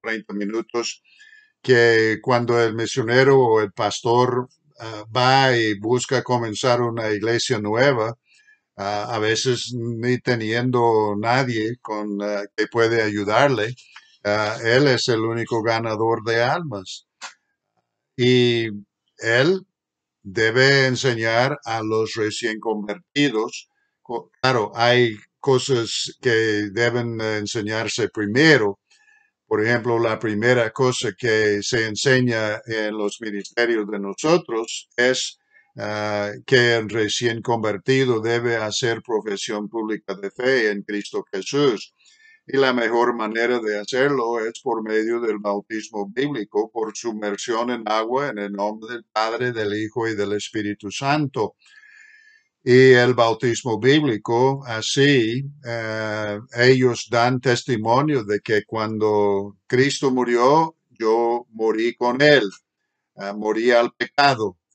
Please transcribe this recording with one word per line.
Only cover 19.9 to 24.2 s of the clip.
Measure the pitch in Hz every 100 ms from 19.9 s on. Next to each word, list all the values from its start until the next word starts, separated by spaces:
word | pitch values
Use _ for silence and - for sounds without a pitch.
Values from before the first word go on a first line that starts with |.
| _ _ _
debe | 101 95 110 120 135 139 131
enseñar | 120 131 113 113 117 131 147
a | 110 113
los | 110 110 110
recién | 113 107 104 117 110
convertidos. | 113 104 101 95 _ 143 147 107 117 - - _ _ _
Co-, | - 117